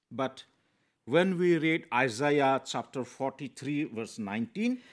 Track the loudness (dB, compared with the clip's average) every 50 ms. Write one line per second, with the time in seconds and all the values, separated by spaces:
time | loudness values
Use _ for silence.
0 | _ -14 -6 -4 -4 -4 -4 -10 -20 _ _ _ _ _ _ _ _ _ _ _
1 | -8 2 2 4 4 4 2 2 4 4 4 4 4 2 0 0 -2 0 2 2
2 | 2 2 0 0 0 2 4 4 4 4 4 2 0 -4 -6 -6 -6 -6 -6 -8
3 | -8 -8 -6 -6 -6 -6 -6 -8 -14 -14 -12 -10 -8 -4 -4 -4 -4 -4 -6 -8
4 | -8 -8 -8 -8 -6 -4 -2 -4 -4 -4 -4 -2 -2 -2 -2 -4 -8 -18